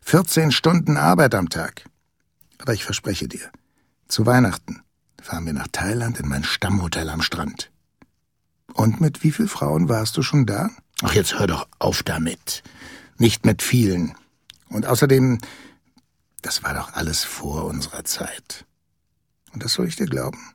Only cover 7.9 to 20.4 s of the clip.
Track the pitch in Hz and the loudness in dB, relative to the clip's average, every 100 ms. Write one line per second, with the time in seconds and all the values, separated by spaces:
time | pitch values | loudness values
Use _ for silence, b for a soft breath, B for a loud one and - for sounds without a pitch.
7.9 | _ _ _ _ _ _ _ _ - 110 | _ _ _ _ _ _ _ _ 0 2
8.9 | 107 156 - 160 - 202 - 143 156 170 | 4 0 2 0 2 -2 0 0 2 2
9.9 | 113 110 - 127 151 117 104 - - _ | 2 0 -2 2 4 2 0 -4 -6 _
10.9 | - - 104 92 - 101 82 - _ - | -6 2 2 2 0 0 -2 -6 _ -2
11.9 | - - 80 80 - - - B B B | 0 -4 -2 -4 -4 -10 -12 B B B
12.9 | B B B 117 - - 107 - 127 107 | B B B 2 4 2 2 2 2 2
13.9 | 90 80 - _ _ _ - _ 107 107 | 2 -2 -6 _ _ _ -20 _ -6 0
14.9 | 120 143 135 131 117 B B B B _ | 2 6 6 6 2 B B B B _
15.9 | _ _ _ _ - - - - 71 71 | _ _ _ _ -14 -8 -6 -4 -6 -6
16.9 | - 78 76 - - 73 76 76 73 69 | -6 -4 -2 -4 -8 -8 -6 -6 -6 -8
17.9 | - - - - - _ - - _ _ | -10 -8 -8 -8 -12 _ -18 -18 _ _
18.9 | _ _ _ _ _ _ - 123 - 180 | _ _ _ _ _ _ -10 -4 0 -2
19.9 | 160 185 - - - | -2 -4 -2 -4 -8